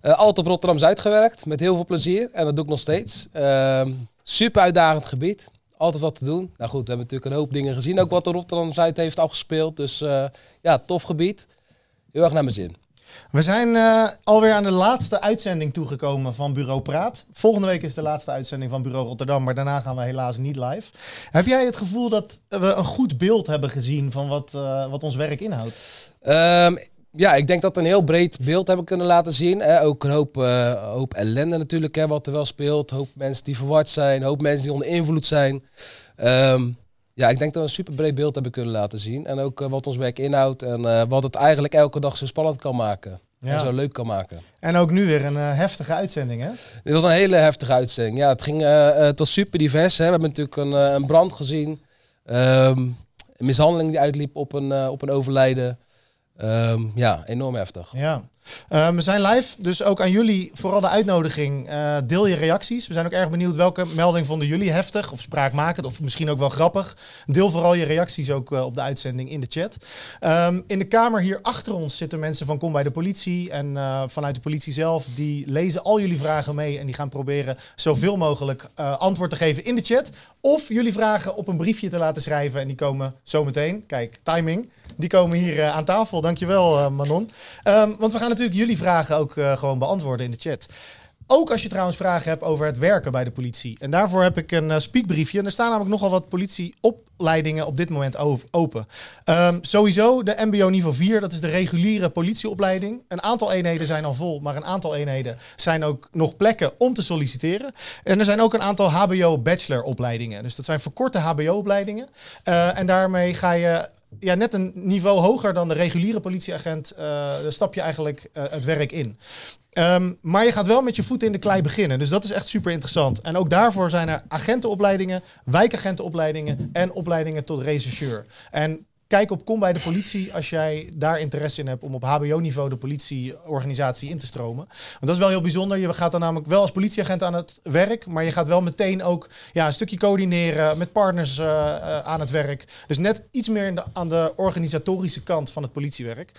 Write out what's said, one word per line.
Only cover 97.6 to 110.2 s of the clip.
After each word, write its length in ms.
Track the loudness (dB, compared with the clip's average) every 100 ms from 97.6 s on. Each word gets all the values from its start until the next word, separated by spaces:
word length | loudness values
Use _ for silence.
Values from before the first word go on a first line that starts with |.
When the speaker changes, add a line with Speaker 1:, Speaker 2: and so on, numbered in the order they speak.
| -4
Speaker 2:
op 120 | -4
dit 120 | -2
moment 280 | -2 -2 -2
o-, 220 | -2 -2 -2
open. 360 | 0 0 -2 -10 -14 -18 -10
Ehm, 340 | 0 4 4 2
sowieso 640 | 2 4 4 6 4 4
de 220 | 0 0 0
M 40 |
B 140 | 4
O 60 | 4
niveau 260 | 4 0 0
vier, 240 | 2 2
dat 120 | 0
is 100 | -4
de 60 | -2
reguliere 640 | -2 0 0 2 2 0
politieopleiding. 920 | -2 -4 -2 -6 -2 0 0 -4 -10 _
Een 160 | -6
aantal 280 | -2 -2 0
eenheden 360 | 0 0 -2 -2
zijn 180 | -2 -2
al 80 |
vol, 260 | -4 -4 -6
maar 160 | -6 -8
een 100 | -6
aantal 300 | -6 -4 -4
eenheden 420 | -4 -4 -6 -10 -16 -6
zijn 280 | -2 0
ook 260 | 0 -4 -8
nog 240 | -2 -2 2
plekken 360 | 2 2 -2 2
om 160 | 0
te 80 | 0
solliciteren. 680 | -2 -2 -2 -2 -2 -4 -6 -14 -16 -12
En 160 | 0 2
er 60 | 4
zijn 160 | 4
ook 120 | 4
een 80 | 2
aantal 280 | -2 2 2
H 160 | 4 2
B 180 | 4
O 140 | 4 2
bacheloropleidingen. 1080 | 0 0 0 -4 -4 -4 -4 -4